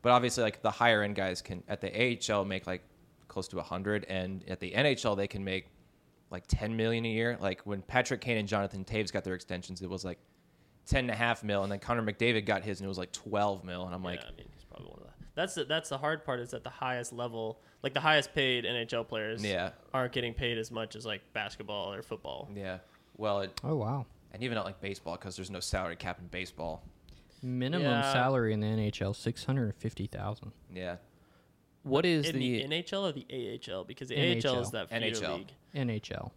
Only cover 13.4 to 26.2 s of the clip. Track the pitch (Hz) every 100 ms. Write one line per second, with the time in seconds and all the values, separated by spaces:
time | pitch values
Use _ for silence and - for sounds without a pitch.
13.4 | 104 95 90 90 92 90 90 85 58 -
14.4 | - - - - 50 50 - - - -
15.4 | 190 - 143 160 160 135 147 156 151 123
16.4 | 120 123 123 - 127 123 117 117 120 113
17.4 | 110 113 - - 135 135 156 156 135 -
18.4 | 131 123 107 120 117 120 110 110 107 113
19.4 | 104 92 92 - - 131 123 127 120 117
20.4 | 123 117 110 113 110 110 113 98 - 113
21.4 | 101 - 104 101 95 98 - 107 - 65
22.4 | - 101 95 92 - - _ - 107 101
23.4 | 98 - - 151 107 139 120 - - 98
24.4 | 123 113 92 98 98 98 82 87 98 90
25.4 | 92 92 - 95 90 85 - 87